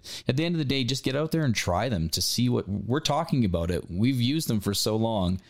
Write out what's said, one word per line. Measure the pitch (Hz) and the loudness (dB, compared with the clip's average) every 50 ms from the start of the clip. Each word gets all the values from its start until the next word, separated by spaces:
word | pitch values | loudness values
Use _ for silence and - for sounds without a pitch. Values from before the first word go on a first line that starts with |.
| - - - - - | -12 -14 -14 -12 -4
at | - 123 | -2 0
the | 139 160 | 0 0
end | 175 175 | 0 0
of | 160 | 0
the | 151 | 0
day, | 123 135 135 127 | 0 0 0 0
just | 113 135 131 - | 0 -2 -2 -2
get | 135 131 | -2 0
out | 139 156 156 - | 0 -2 0 0
there | 160 156 | 0 2
and | 131 107 | 2 0
try | - - 101 87 90 113 135 | 0 0 0 0 2 2 0
them | 113 85 80 82 | 0 0 -2 0
to | - 95 90 | -2 -2 -2
see | - - - 123 123 | -2 0 2 2 2
what, | 120 113 - - | 2 0 0 -2
we're | 101 101 101 101 123 151 | -4 -6 -2 0 -2 0
talking | - - 143 151 165 - 156 135 113 | 0 0 -2 -2 0 0 2 2 2
about | 92 85 85 82 82 | 2 2 0 0 0
it. | 90 80 - - | -2 -2 -4 -6
We've | 82 90 110 131 139 123 | -2 0 2 2 2 2
used | 117 123 147 160 156 - | 2 2 2 0 0 0
them | 117 104 | -2 0
for | - 104 98 | 0 0 -2
so | - - 113 107 | 0 0 0 0
long. | 110 113 113 113 104 90 87 95 95 - - | 0 0 0 0 0 0 0 0 -2 -4 -12